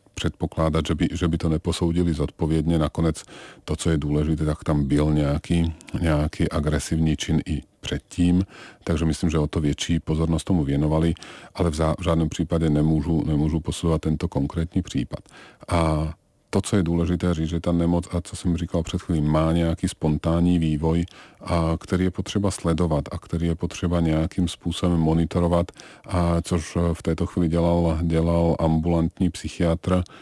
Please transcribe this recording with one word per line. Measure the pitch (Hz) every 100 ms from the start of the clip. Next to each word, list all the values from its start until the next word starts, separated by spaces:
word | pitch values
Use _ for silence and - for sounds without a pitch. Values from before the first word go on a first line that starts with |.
| _
předpokládat, | - - - 85 - 80 78 76
že | 78
by, | 85
že | 87 87
by | 82
to | 85
neposoudili | 78 87 82 85 85 87
zodpovědně. | 76 73 - 80 80 78 82
Nakonec | 73 - 82 76 - - - - -
to, | 80
co | 85
je | 78
důležité, | 73 73 76 78 78
tak | 76
tam | - 76
byl | 69 73 76
nějaký, | 76 71 76 - 87 82 80 - -
nějaký | 87 73 76 - -
agresivní | 85 71 73 - 82 80 73
čin | - 78 -
i | 73 - _
předtím, | - - - - 87 90 98 - - -
takže | - 80 80
myslím, | 73 85
že | 80
o | 73
to | 80
větší | 73 71 - 82
pozornost | - 80 82 80
tomu | - 92
věnovali, | 69 69 76 78 85 82 - - - -
ale | 87
v | 76
zá-, | 80 76
v |
žádném | 87 82 78
případě | - 82 82 80
nemůžu, | 73 78 78 73 82 -
nemůžu | 73 78 80
posuzovat | - - 85 80
tento | - 78 82
konkrétní | 69 71 82 82 95
případ. | - - - - - - - - -
A | 87 80 78 78 80 _ _ -
to, | 98
co | - 104
je |
důležité | 85 85 82 87 90
říct, | 82 80
že | 82
ta | 87
nemoc, | 87 85 87 -
a | 87
co | - -
jsem | 90 82
říkal | 85 85
před | 78 -
chvílí, | - 82
má | 76 76 80
nějaký | 85 82 82 -
spontánní | - 80 78 85 82 90 90
vývoj, | 80 76 80 82 85 - - -
a | - 87 82 82
který | - 90
je | 92
potřeba | - - 107 98
sledovat | - 85 80 85 76 73
a | 87
který | - 85 85
je | 80
potřeba | 87 - 90 87
nějakým | 82 78 82 - 87
způsobem | - 85 85 90 85
monitorovat, | 80 82 82 90 87 87 85 - - - -
a | 90 85 85
což | - 87 78 87 85
v | 80
této | - 80 82
chvíli | - 85
dělal, | 82 85 85 85 82
dělal | 85 82 85 85 85 78
ambulantní | 82 80 82 85 82 - 92
psychiatr, | - - - 85 82 - 90 87 -